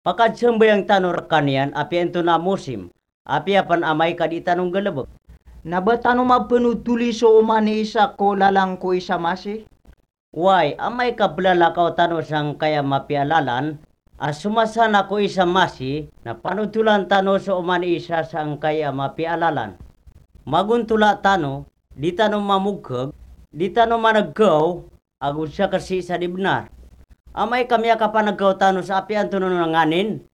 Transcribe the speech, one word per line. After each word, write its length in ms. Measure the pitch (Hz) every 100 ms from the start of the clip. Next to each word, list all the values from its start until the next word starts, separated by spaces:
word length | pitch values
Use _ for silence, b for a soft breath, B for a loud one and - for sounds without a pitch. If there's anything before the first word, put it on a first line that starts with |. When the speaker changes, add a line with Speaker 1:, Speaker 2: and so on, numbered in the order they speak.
Speaker 1:
Pakad 320 | - 180 226
sembayang 560 | 220 240 226 220 208 -
tano 240 | 202 180
rekanian, 560 | 170 - 156 143 135 139 143
api 240 | 147 175
ento 240 | 175 175 170
na 160 | 165
musim. 480 | 175 196 - 110 87 _ _ _ -
Api 240 | 143 156 196
apan 240 | - 170 160
amay 320 | 156 165 175
ka 80 | 160
di 160 | 165
tanong 320 | 175 175 180
galabag. 320 | 190 202 143 113 - _ - - -
Speaker 2:
Na 160 | 160 180
ba 240 | 190 233
tano 240 | 247 247 254
mapenutuli 880 | 247 220 247 240 226 - 233 240
so 240 | 220 233 220
umani 480 | 220 220 214 214 214
isa 320 | 226 202 -
ko 160 | 202
lalang 480 | 196 196 196 190 185
ko 160 | 185 185
isa 240 | 180 180
masi? 480 | 170 185 202 214 214 _ - - _ _ _
Speaker 1:
Why, 480 | 151 185 190 151 -
amay 400 | - 247 247 233
ka 160 | 196 151
plalakaw 560 | 185 175 165 165 170
tano 320 | 170 170 170
sang 320 | 151 151 147 -
kaya 240 | 156 151
mapialalan, 1040 | 139 139 - 143 143 160 131 120 151 151 _ _ _ -
as 240 | 139 151
sumasana 640 | 208 214 220 220 226 208 196
ko 80 | 208
isa 240 | 202 160
masi, 640 | 175 190 170 - 131 147 147 -
na 160 | - 113
panutulan 640 | 165 190 208 220 220 208 180
tano 240 | 202 190 196
so 240 | 190 185
umani 400 | 175 180 180 165
isa 240 | - 165
sang 320 | 156 165 151 147
kaya 400 | 156 156 147 135
mapialalan. 800 | 135 - 160 170 165 143 107 90 - _ - - _ _ -
Maguntula 720 | 156 202 240 220 220 214 202
tano, 480 | 196 196 143 139 143 _ _
di 240 | - 156 175
tano 240 | 214 208
mamukhag, 720 | 202 196 196 196 - 123 135 - - - -
di 240 | 147 185 226
tano 240 | 226 233
managkaw, 880 | 226 214 170 143 214 151 160 175 - _ _ _
agun 320 | 139 151 156
siya 160 | 160 190
kasi 320 | 190 - 185
sa 160 | 175 175
di 160 | 175
benar. 400 | 180 190 131 - - - - - _ _ -
Amay 320 | 214 247 247
kami 240 | 226 226
akapanagkaw 640 | 226 214 214 214 196 196 190
tano 240 | 196 190 165
sa 160 | 190
apian 240 | 190 214 208
tuno 240 | 202 185
ng 160 | 180 165
nganin 560 | 160 156 165 214 147 -